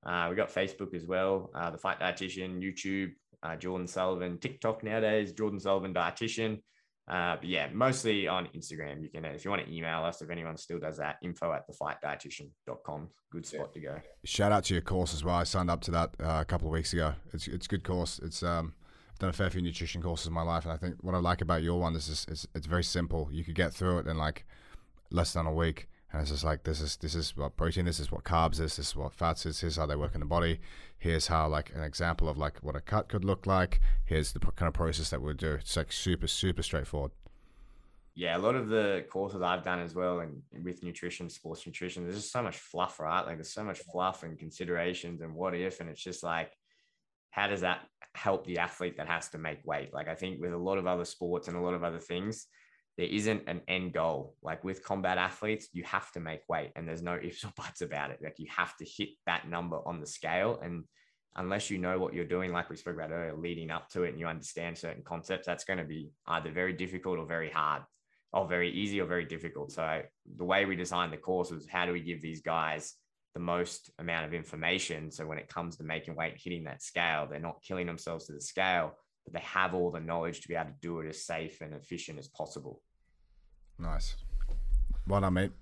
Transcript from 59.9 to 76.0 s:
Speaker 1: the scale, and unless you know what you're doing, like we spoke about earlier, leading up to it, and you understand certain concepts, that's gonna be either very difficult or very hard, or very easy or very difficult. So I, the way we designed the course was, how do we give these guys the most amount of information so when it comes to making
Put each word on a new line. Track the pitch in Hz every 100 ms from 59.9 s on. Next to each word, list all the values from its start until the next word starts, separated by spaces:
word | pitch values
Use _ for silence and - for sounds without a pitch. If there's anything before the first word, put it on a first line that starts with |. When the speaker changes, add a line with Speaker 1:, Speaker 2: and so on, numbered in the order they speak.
| 85
Speaker 1:
the | -
scale, | - 80 87 104 -
and | 87 85 80 _ _ _ _ -
unless | 92 98 -
you | 98
know | 90 92
what | 92
you're | 82
doing, | 87 90 92
like | 87 85
we | 82
spoke | - 85
about | 78
earlier, | 82 82 76
leading | 85 85 82
up | 82 -
to | 95
it, | 87
and | 76
you | 82
understand | 80 73 - 85 85
certain | 82 78
concepts, | - 85 - 95 -
that's | 85 -
gonna | 92
be | 78 78 76 - -
either | 82 80
very | 78 92
difficult | 87 90 92 92 87
or | 80
very | 82 80
hard, | 80 76 71 - _ _ _ _
or | - 92
very | 87 87
easy | 87 101 101
or | 85
very | 87 80
difficult. | 82 82 71 71
So | 76
I, | 80 80 - _ - 87
the | 90
way | 95
we | 101 90
designed | 87 87 87
the | 76
course | - 90 87
was, | 82 -
how | 90 87
do |
we | 87
give | 82 85
these | 80 80
guys | 78 82 80 78 - - _ _ _
the | -
most | 87 87 87 - - -
amount | 85 82 78
of |
information | 82 78 80 82 92 - 80 78
so | - 80
when | 76
it | -
comes | - 85 82
to |
making | 78 80